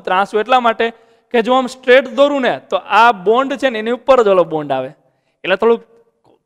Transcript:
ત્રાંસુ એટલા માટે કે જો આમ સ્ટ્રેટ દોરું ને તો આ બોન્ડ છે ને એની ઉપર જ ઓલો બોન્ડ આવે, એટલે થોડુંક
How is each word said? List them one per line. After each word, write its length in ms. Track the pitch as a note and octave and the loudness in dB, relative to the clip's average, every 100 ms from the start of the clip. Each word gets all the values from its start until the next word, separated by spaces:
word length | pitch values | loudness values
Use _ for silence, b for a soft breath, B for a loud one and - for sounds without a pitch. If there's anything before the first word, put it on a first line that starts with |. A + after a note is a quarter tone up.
| - | -4
ત્રાંસુ 360 | F#3 G3 G#3 | -2 -2 -4
એટલા 180 | G#3+ B3+ A#3+ | 0 0 0
માટે 200 | A3 A#3 A3+ b b _ | -2 -4 -6 b b _
કે 120 | A#3+ G#3 | -4 0
જો 80 | |
આમ 180 | B3+ B3 | 0 -2
સ્ટ્રેટ 380 | - C4 B3+ B3+ A3+ | -4 2 2 2 0
દોરું 240 | C#4+ C#4 | 0 2
ને 120 | A#3+ E3+ - | -2 -4 -6
તો 80 | F#3 - G3+ | -8 0 2
આ 80 | A#3 G#3 F3+ | 4 2 0
બોન્ડ 300 | A#3 C4+ C4+ | 0 -2 -4
છે 80 | C4+ | -4
ને 80 | A3 | -4
એની 200 | A3 B3 | -6 -4
ઉપર 180 | - C4 G#3 | 0 2 4
જ 20 | |
ઓલો 100 | F#3 | 2
બોન્ડ 320 | E3+ D#3 D3 C3 | 0 -4 -4 -6
આવે, 140 | C3 - _ _ _ _ | -6 -14 _ _ _ _
એટલે 120 | D#3+ G3 | -4 -2
થોડુંક 260 | A3+ A#3 - _ _ _ _ _ | -2 -4 -8 _ _ _ _ _